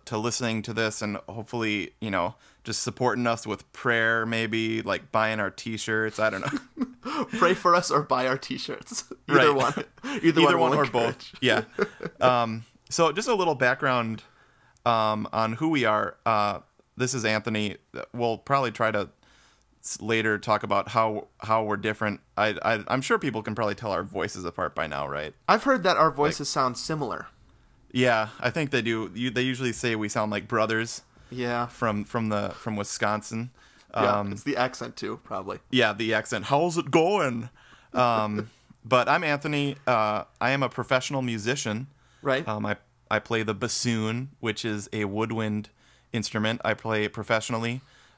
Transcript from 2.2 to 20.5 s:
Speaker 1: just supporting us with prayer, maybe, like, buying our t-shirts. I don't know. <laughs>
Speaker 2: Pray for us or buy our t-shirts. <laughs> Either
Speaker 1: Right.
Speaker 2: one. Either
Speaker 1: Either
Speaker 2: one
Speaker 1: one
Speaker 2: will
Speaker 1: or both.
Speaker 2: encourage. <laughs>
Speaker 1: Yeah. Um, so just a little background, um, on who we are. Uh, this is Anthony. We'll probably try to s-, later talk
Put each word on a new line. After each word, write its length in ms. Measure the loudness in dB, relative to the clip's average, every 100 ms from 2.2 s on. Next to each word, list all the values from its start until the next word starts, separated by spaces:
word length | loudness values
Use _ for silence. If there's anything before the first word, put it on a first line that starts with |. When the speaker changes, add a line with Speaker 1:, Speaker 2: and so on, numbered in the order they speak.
| -2 -4 _ _
Speaker 1:
just 180 | -8 -4
supporting 460 | -4 0 0 2 0
us 180 | -2 -4
with 260 | -8 -10
prayer, 520 | -4 0 2 2 2 0
maybe, 560 | -2 -2 -2 -2 -2
like, 300 | -2 -4 -2
buying 280 | 0 0 0
our 80 | -4
t-shirts. 680 | -6 -8 -6 -2 0 0 0
I 100 | 0
don't 120 | 0
know. 840 | -4 -6 -10 -8 -8 -8 -8 -6 -4
<laughs> 120 | 2
Speaker 2:
Pray 160 | 2
for 220 | 4 4 4
us 160 | 4
or 100 | 0
buy 240 | 2 0 0
our 100 | -2
t-shirts. 680 | -4 -8 -8 -10 -10 -12 -10 -14
<laughs> 100 | 2
Either 240 | 6 6
Speaker 1:
Right. 40 | 6
Speaker 2:
one. 300 | 2 0 -8 -10 -8 0
Either 180 | 2 6
Speaker 1:
Either 160 | 6 6
Speaker 2:
one 120 | 4
Speaker 1:
one 20 |
Speaker 2:
will 60 | 4
Speaker 1:
or 60 | 2
both. 180 | 2
Speaker 2:
encourage. 300 | 0 -2 -12 -2
<laughs> 40 |
Speaker 1:
Yeah. 220 | 2 2 0 -4 -4 -4 -14 2
Um, 420 | 4 4 2 -2 -10 _ _
so 220 | 2 2
just 160 | 2 0
a 80 | 2
little 200 | 2 2
background, 680 | 2 2 2 0 0 -6 -10 _ _ _ _ _ 2
um, 420 | 4 4 0 -2
on 200 | 0 0
who 160 | 0 0
we 140 | 2 4
are. 300 | 2 0 -2 0
Uh, 340 | 2 2 -2 -8 _ _ -4
this 180 | -2
is 120 | 0 0
Anthony. 520 | 0 0 -2 -2 -6 _ -14 -12
We'll 240 | -2 -2 -2
probably 340 | 0 0 0
try 200 | 0 0
to 180 | 0 -4 -10 _ _ _ _ _ _
s-, 160 | -8 -6
later 360 | 0 2 2 0
talk 260 | 2